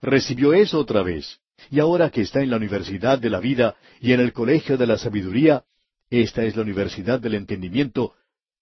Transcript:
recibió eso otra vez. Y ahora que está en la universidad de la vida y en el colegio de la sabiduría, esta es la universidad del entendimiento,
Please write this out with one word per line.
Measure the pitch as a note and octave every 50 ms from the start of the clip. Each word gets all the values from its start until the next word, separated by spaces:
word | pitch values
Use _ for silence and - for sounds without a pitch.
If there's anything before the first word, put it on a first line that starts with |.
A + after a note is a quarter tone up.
recibió | - - C3+ C3+ - - C3+ B2 C3+ C#3+ D#3+
eso | F#3 G#3 - - D#3
otra | C#3 - A#2 G#2 F#2+
vez. | F2+ F2 D#2 C#2+ - - _ _ _ _ _ - -
Y | C3+ C#3+
ahora | D3+ D#3+ F3 F3 E3+ D3
que | - -
está | G#2 - - C3+ C#3
en | C3
la | A#2+
universidad | A2+ A2 G2+ G2 G2+ F#2 F#2 G2 F#2+ F2 B2 C3+ C3
de | A#2 A#2
la | G#2 F#2
vida | F#2 B2 C#3 B2 A#2+ A2 - _ _ _ _ -
y | - A#2+ B2+
en | B2
el | B2 A#2+ -
colegio | - A#2+ A#2 D3 D#3+ - - C#3
de | B2+ B2
la | A#2 A2 G2+
sabiduría, | - A#2+ G#2 G#2 F#2 F#2 F#2 A#2+ D3+ D#3 D3 B2+ - _ _ _ _ _ _ _ _ -
esta | - A#2+ A#2 G#2+ - - A2+
es | A2 G#2
la | A2+ A2
universidad | G#2+ G2 F#2+ G2+ F#2 - - F#2 G2 B2 C3
del | A2+ A#2 G#2+
entendimiento, | G#2 G2 F#2+ G#2 F#2+ F#2 F2+ F2 B2 C#3+ C3+ - C3+ A#2+ - _ _ _ _ _ _ _ _ _ _